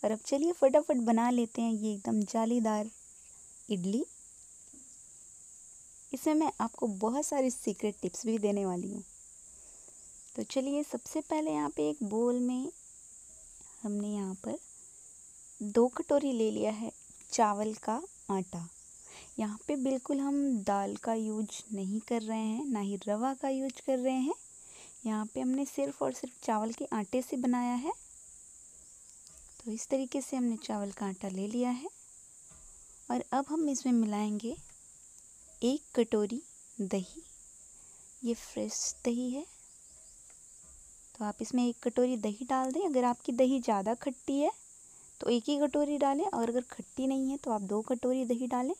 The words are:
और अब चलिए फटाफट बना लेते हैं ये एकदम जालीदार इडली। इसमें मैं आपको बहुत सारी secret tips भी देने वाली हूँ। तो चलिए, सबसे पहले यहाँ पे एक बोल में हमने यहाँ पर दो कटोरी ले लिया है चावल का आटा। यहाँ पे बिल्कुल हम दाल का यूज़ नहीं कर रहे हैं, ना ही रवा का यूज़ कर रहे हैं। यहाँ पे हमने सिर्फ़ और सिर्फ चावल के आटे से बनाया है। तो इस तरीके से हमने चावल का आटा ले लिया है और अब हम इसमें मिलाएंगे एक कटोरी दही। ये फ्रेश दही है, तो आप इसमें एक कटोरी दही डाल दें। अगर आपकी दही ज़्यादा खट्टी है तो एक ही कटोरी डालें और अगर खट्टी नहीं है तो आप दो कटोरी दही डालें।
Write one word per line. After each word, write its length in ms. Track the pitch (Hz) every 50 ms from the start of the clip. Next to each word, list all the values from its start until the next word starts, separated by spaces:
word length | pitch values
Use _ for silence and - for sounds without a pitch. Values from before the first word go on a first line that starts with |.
| -
और 80 | 214
अब 100 | 220 214 -
चलिए 260 | - - 277 294 339 349
फटाफट 500 | - - 269 262 302 302 - 311 254 233
बना 260 | 226 233 226 233 240
लेते 320 | 247 240 233 226 - - 233
हैं 100 | 233 226
ये 200 | 214 208 220 208
एकदम 280 | 196 196 233 226 214 208
जालीदार 680 | 196 - 226 226 226 240 247 226 220 214 208 208 220 - - - - - - - - - - - - - - - -
इडली। 360 | 220 190 175 190 196 240 320 - - - - - - - - - - - - - - - - - - - - - - - - - - - - - - - - - - - - - - - - - -
इसमें 220 | 262 - 320 302
मैं 160 | 311 320 285 - -
आपको 260 | 220 226 - - - 233 202 190 208
बहुत 220 | 220 240 277 302
सारी 240 | - - 285 262 262
secret 500 | 247 - - - 202 - - 208 202 - -
tips 240 | 185 - - -
भी 120 | 226 226 226
देने 260 | 208 208 202 202 196
वाली 260 | 190 180 180 175 - -
हूँ। 100 | - 190 - - - - - - - - - - - - - - - - - - - - - - - - - -
तो 60 | - 214
चलिए, 380 | 214 - 269 262 269 277 285 294
सबसे 380 | - - 240 - - - 311
पहले 300 | 302 - 320 311 311 311
यहाँ 180 | 311 302 302 294 302
पे 120 | - 302 302
एक 120 | 302 302 254
बोल 340 | 202 208 220 233 240 247 247
में 320 | 247 247 254 254 262 311 - - - - - - - - - - - - - - - - - - - - - - -
हमने 260 | 214 208 208 202 208
यहाँ 260 | 208 208 196 190 190 190 -
पर 120 | 233 285 330 - - - - - - - - - - - - - - - - - - - -
दो 260 | 220 208 202 233 233 254
कटोरी 440 | - - 339 - 294 285 285 277 254
ले 180 | 233 226 220
लिया 200 | 214 214 214 214 214
है 180 | 214 226 226 - - - - - - - - -
चावल 400 | - 233 208 208 202 214 214 220
का 200 | - - - 220 247 339 381 - - - -
आटा। 300 | 202 190 185 180 - 175 170 170 - - - - - - - - - - - - - -
यहाँ 200 | 220 208 208 220 - -
पे 80 | 294
बिल्कुल 440 | 285 254 269 269 262 254 - 285 277
हम 160 | 277 277 277 285 277 277 254 220 196
दाल 300 | - 202 202 196 202 208
का 180 | 214 - 240 226
यूज़ 480 | 226 220 214 214 214 220 208 - - - - 214
नहीं 260 | 196 196 190 202 220
कर 220 | 220 - 240 233 220
रहे 160 | 214 220 220
हैं, 260 | 220 220 220 233 302
ना 160 | 285 254 214
ही 180 | 202 196 202 196 -
रवा 260 | - 208 214 233 269 269
का 140 | 262 - 277
यूज़ 320 | 269 262 262 269 247 - -
कर 120 | - 269 254
रहे 160 | 247 262 262
हैं। 200 | 262 254 277 - - - - - - - - - - - - - - -
यहाँ 180 | 233 214 214 214
पे 140 | 214 - 262
हमने 240 | 262 254 254 269 285
सिर्फ़ 380 | 277 - - 277 277 277 - 285
और 80 | 277 254
सिर्फ 320 | - - 262 - - -
चावल 280 | - 226 214 214 226 233
के 160 | - 277 - -
आटे 300 | 220 208 - - 254 254
से 140 | - - 262
बनाया 360 | 247 254 247 247 247 247 240
है। 160 | 247 254 320 - - - - - - - - - - - - - - - - - - - - - - - - - - - - - - - - - - -
तो 80 | 240 214
इस 160 | 226 - -
तरीके 320 | 277 269 269 254 - 285
से 160 | 254 - -
हमने 200 | 262 247 240 233 214
चावल 340 | - - 220 208 202 202 202
का 140 | - 214
आटा 220 | 196 190 190 - 196
ले 180 | 190 185 196 208
लिया 220 | 220 240 247 247 247
है 160 | 247 277 370 - - - - - - - - - - - - - - - - - - - - - - - -
और 160 | 247 247 - - -
अब 140 | 254 277 -
हम 200 | 294 320 330 294
इसमें 240 | 277 254 - 262 247
मिलाएंगे 600 | 233 226 214 208 208 214 214 208 208 208 226 277 - - - - - - - - - - - - - - - - - - - - - -
एक 200 | 233 262 302 - - -
कटोरी 480 | - 233 226 - 214 208 202 226 254 320 - - - - - - -
दही। 440 | 208 185 196 196 185 - - 320 330 - - - - - - - - - - - - - - - - - - - -
ये 120 | 233 233
फ्रेश 580 | 233 - - - - 214 214 226 - - - - - -
दही 260 | 247 240 240 254 254
है, 160 | 247 269 320 - - - - - - - - - - - - - - - - - - - - - - - - - - - - - - - - - -
तो 100 | - 220
आप 120 | 208 208 - 220
इसमें 200 | - - 247 247
एक 120 | 240 233 - -
कटोरी 340 | 240 226 - 247 247 254
दही 280 | 233 208 214 202 208 269
डाल 280 | 247 269 262 262 262 262
दें। 80 | 311
अगर 240 | 403 359 294 254 247
आपकी 280 | 247 240 - - - 254
दही 260 | 233 262 254 269 269
ज़्यादा 320 | 240 - 220 196 196 208 233
खट्टी 420 | 240 - 294 254 - - - 277 277
है 120 | 285 320 - - - - - - - - - - - - - -
तो 80 | - -
एक 140 | 240 240 220 -
ही 80 | 294 285
कटोरी 380 | 294 294 - 294 294 285 294 285
डालें 260 | 285 277 277 285 349
और 240 | 403 - 247 233 233
अगर 140 | 233 247 254 -
खट्टी 360 | - - 208 - - - 262
नहीं 240 | 269 269 269 269 262
है 60 | 269
तो 140 | 277 - 247
आप 100 | 233 214 202
दो 180 | 190 208 208 220
कटोरी 420 | - 262 240 - 247 254 262 262
दही 220 | 233 247 233 254
डालें। 280 | 247 262 247 254 269 359 -